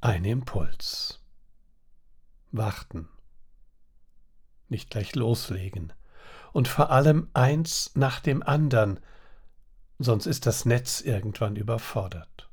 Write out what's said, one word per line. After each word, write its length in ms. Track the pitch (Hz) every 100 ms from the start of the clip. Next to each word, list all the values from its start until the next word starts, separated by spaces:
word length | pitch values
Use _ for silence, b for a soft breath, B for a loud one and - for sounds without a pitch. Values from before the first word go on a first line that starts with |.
Ein 240 | 123 92
Impuls. 960 | 92 120 127 98 - - - - - - - - - - _ _ _ - - - - - _
Warten. 560 | 117 107 - - 87 80 - - - - - - _ - - - - - - - - _
Nicht 220 | 107 -
gleich 260 | - 98 151
loslegen. 760 | 113 117 - 92 95 95 82 - B B B B B
Und 160 | - 123
vor 220 | - 147
allem 380 | 135 143 156 160
eins 600 | - 127 151 160 - -
nach 260 | - 135 127
dem 220 | - 135
andern, 580 | - 143 151 123 104 98 b b b b b b - - - -
sonst 280 | 123 113 180
ist 200 | 139 -
das 180 | -
Netz 360 | - 120 123 -
irgendwann 560 | 151 107 104 101 107 104
überfordert. 920 | 104 113 - - 92 92 80 - -